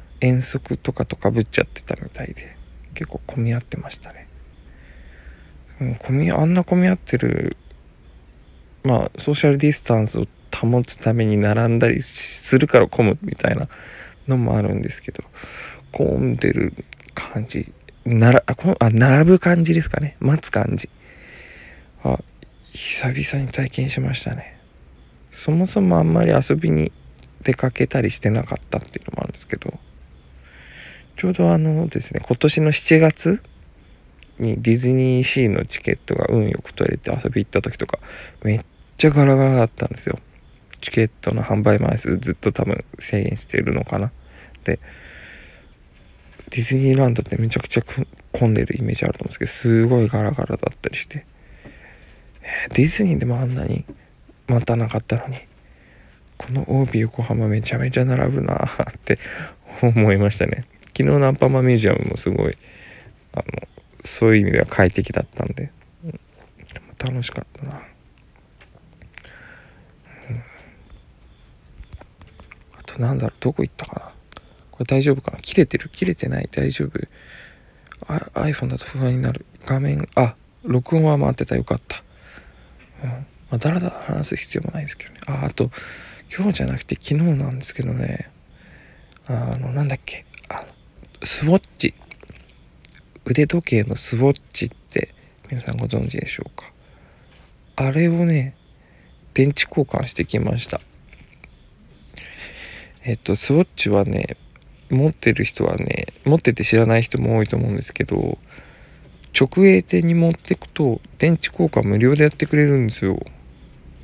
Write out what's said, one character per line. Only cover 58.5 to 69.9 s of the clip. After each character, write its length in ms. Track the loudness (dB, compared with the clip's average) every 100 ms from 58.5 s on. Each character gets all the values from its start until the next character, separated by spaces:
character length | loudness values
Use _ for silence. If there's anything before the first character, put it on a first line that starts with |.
ー 360 | -2 -4 -4 -6
っ 100 | -6
て 180 | -4 -4 -6 -14 -14 -18 -20 0
思 320 | 2 4 4
い 60 | 4
ま 120 | 2
し 60 | 0
た 100 | -2
ね。 180 | -4 -8 _ -8
昨 80 | -2
日 60 |
の 220 | 2 4 2
ア 40 |
ン 60 | 2
パ 100 | 2
ン 60 |
マ 100 | 4
ン 40 | 4
ミ 60 |
ュ 40 | 4
ー 20 |
ジ 100 | 4
ア 60 |
ム 100 | 2 -2
も 80 | -4
す 100 | -2
ご 180 | 0 -2
い、 60 | -4 -14 -20 -20 -20 -20 -20 _
あ 60 | -10
の、 60 | -10 -10 -14 -20 -20 -12
そ 240 | -8 2 4
う 80 | 6
い 40 |
う 20 |
意 20 |
味 80 | 4
で 60 | 2
は 60 | 0
快 240 | 2 2
適 240 | 2 -2
だ 80 | -4
っ 40 | -6
た 180 | -6
ん 100 | -6
で、 180 | -6 -10 -14 _ _
う 40 | -16
ん、 120 | -16 _ _ _ -20 -20 -20 -18 -10
楽 240 | -6 -6
し 80 | -6
か 100 | -10
っ 60 | -14
た 80 | -14 -14
な。 160 | -14 -18 _ _ _ _ _ _ _ -20 _ _ -20 -20 -20 -20 -20 -20 -20 -20 -20 _